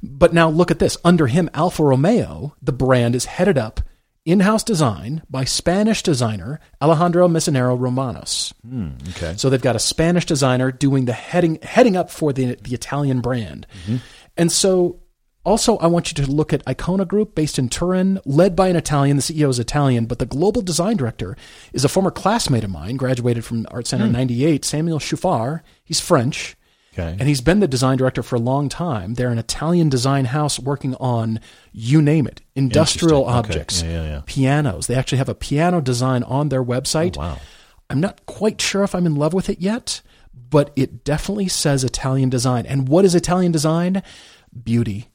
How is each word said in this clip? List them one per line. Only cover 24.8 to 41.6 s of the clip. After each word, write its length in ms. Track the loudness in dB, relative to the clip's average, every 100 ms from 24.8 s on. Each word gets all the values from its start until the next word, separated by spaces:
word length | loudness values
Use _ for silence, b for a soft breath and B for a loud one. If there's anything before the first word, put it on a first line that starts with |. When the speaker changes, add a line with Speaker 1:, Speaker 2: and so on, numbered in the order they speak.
| -2 -4
Speaker 1:
Chouffard. 640 | -4 -4 -2 -2 -2 -6 b b
He's 160 | _ -6
French. 560 | 2 2 2 -4 -10 -14 _ _ _
Speaker 2:
Okay. 220 | -8 -6 -2
Speaker 1:
And 80 | 0
he's 140 | 2
been 180 | 2 2
the 80 | 2
design 300 | 2 0 2
director 240 | 0 -2
for 140 | -4 -2
a 40 |
long 300 | 0 -2 -2
time. 460 | -4 -4 -4 -6 -4
They're 160 | -2
an 80 | -2
Italian 500 | -4 -4 0 2 4
design 360 | 2 2 0 0
house 340 | 0 -2 -4
working 340 | -4 -4 -4 -4
on, 420 | -2 0 -2 -4 B B B
you 320 | -10 4 4
name 240 | 6 2 0
it, 140 | -6 _
industrial 680 | -2 2 2 2 2 4 4
Speaker 2:
Interesting. 80 | 4
Okay. 80 | 0
Speaker 1:
objects, 420 | 0 -4 -4 -6
Speaker 2:
Yeah, 80 | -4
yeah, 140 | -4
yeah. 180 | -6 -8 -8
Speaker 1:
pianos. 580 | 0 2 2 0 -4 -4
They 80 | -2
actually 220 | -2 -2
have 120 | -2
a 40 |
piano 480 | -6 -4 0 2 0
design 400 | 0 -2 0 -2
on 280 | -2 -2 -2
their 140 | -2
website. 520 | -2 -4 -2 -2 -2 -4
Speaker 2:
Oh, 40 |
wow. 160 | -8 -8 B B B B _
Speaker 1:
I'm 100 | -2
not 280 | -2 -4 -18
quite 340 | -2 -2 -2
sure 220 | -4 0
if 100 | 0
I'm 140 | 0 0
in 80 | 2
love 180 | 0
with 160 | 0 -2
it 100 | -4
yet, 420 | -2 -4 -6 -10 b b b -20
but 360 | 0 2 2 -2
it 280 | -4 -4
definitely 440 | -4 -4 -2 -4 -2
says 360 | -2